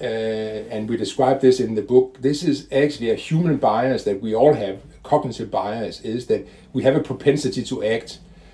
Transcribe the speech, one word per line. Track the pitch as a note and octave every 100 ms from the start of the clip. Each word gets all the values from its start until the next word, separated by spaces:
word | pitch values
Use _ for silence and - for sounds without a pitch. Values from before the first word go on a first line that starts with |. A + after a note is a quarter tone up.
uh, |
and | A#2 A2 A2 A2 A2 G#2+ - A2 A2
we | A#2
describe | - - C3 C3+
this | B2+ B2
in | A2 A2
the |
book, | G2 B2+ B2+ -
this | C3+ D3
is | F3 C#3+ -
actually | C#3 D3 G#2+ A2+
a | G#2+
human | - D#3+ E3+ B2+
bias | A2+ A2 C3 B2
that | G#2 G2
we | A2+
all | A2 D3 D3
have, | G2 G2 - -
cognitive | - D3+ C3+ - G2+
bias, | G2+ G2 A2+ G2 -
is | - A#2+ -
that | G#2 - - -
we | C3
have | B2 C#3+
a |
propensity | - B2 D3 C3 C3 B2+
to | - A#2+
act. | A2 A2+ - - - - -